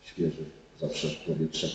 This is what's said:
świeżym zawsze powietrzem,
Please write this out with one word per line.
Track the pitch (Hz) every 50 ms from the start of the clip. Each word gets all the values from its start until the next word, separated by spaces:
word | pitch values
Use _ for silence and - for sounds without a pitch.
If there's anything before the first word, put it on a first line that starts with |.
| -
świeżym | - - 90 87 78 71 80 78 - - - - - - -
zawsze | - 76 - - - 76 78 - - 85
powietrzem, | 78 76 80 78 - - - 78